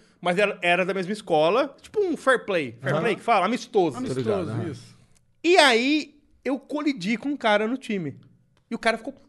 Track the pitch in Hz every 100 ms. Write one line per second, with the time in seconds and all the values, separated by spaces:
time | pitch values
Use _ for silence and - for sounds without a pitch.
0 | _ _ 175 180 202 196 175 175 180 190
1 | 175 214 - 160 160 226 285 - - 440
2 | 370 277 262 240 - 180 127 113 135 156
3 | 233 185 - 214 185 247 - 208 165 113
4 | - 131 113 98 90 113 165 123 - -
5 | _ _ _ _ 320 359 285 226 262 302
6 | 269 _ _ _ 240 277 - 294 294 269
7 | 180 226 285 285 226 208 220 262 - 196
8 | 147 - - _ _ _ _ 233 226 226
9 | 269 -